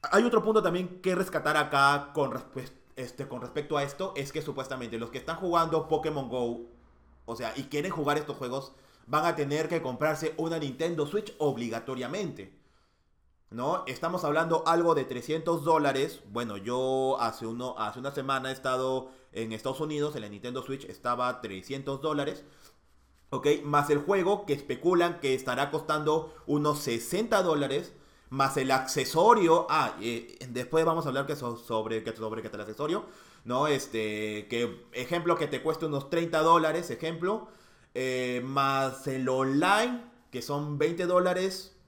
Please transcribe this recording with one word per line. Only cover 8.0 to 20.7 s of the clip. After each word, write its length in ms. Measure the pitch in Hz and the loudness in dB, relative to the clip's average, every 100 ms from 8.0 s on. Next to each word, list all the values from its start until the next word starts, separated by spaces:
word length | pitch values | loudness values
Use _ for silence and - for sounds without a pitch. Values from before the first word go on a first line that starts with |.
| 143 147 | 0 0
estos 180 | 151 - | -2 -8
juegos, 360 | 127 131 139 - - _ | -6 -6 -8 -18 -20 _
van 220 | - 147 170 | -4 0 0
a 80 | |
tener 340 | 151 143 147 156 | 0 0 0 0
que 140 | 170 | 0
comprarse 500 | 127 123 151 151 160 - | -2 0 0 0 -2 -2
una 240 | 160 165 | -2 -2
Nintendo 480 | 147 123 165 175 180 | -4 -4 -2 -2 -2
Switch 260 | 202 214 - | -2 -6 -2
obligatoriamente, 1160 | 147 117 120 113 123 131 123 180 185 104 92 - _ _ _ _ _ _ _ _ _ | 0 0 -4 -4 -6 -6 -6 -4 -6 -8 -14 -18 _ _ _ _ _ _ _ _ _
¿no? 320 | 113 131 180 - | -4 -2 -2 -4
Estamos 340 | - 165 180 | -4 -4 -2
hablando 400 | 160 151 165 165 | 0 2 2 2
algo 300 | 160 170 170 | 4 4 4
de 100 | 151 | 2
trescientos 600 | 127 123 120 160 160 170 | 2 -6 -4 -2 0 0
dólares. 580 | 147 160 147 131 139 - - | 4 4 4 2 -2 -4 -8
Bueno, 260 | 107 120 101 | -6 -4 -6
yo 600 | 98 123 131 131 131 131 | -4 -2 0 2 2 2
hace 260 | 113 110 | 0 -2
uno, 300 | 113 120 127 - | -8 -6 -8 -4
hace 200 | 107 127 | -6 -4
una 140 | 135 | -8
semana 380 | 139 135 135 131 | -6 -2 -2 -2
he 20 | |
estado 580 | 131 135 127 131 131 131 - - | -4 -2 0 0 -2 -4 -18 -14
en 180 | - 113 | -8 -6
Estados 300 | 110 - 135 | -4 -6 -4
Unidos, 340 | 156 151 147 | -4 -2 -2
en 80 | 147 | -4
la 60 | 107 | -10
Nintendo 340 | 104 123 127 | -10 -8 -8
Switch 220 | - | -6